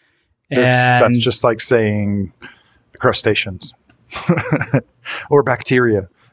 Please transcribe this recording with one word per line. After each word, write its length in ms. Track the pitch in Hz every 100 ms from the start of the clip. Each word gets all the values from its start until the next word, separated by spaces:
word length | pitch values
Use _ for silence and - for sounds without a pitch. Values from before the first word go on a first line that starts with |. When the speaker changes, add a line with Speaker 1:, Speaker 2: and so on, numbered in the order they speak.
| _ _ _ _ -
Speaker 1:
There's, 140 | 127 127
that's 380 | 123 123 123 123
Speaker 2:
And 140 | 120
Speaker 1:
just 240 | 120 -
like 160 | 123 117
saying 720 | - 117 107 104 104 101 90 _ - _ _ _ _ -
crustaceans 760 | 127 - 113 101 101 92 - _ _ _ _
<laughs> 1160 | - - 165 - 151 - 131 - _ - - -
or 140 | 143
bacteria. 640 | 127 123 - 127 120 104 90 _ _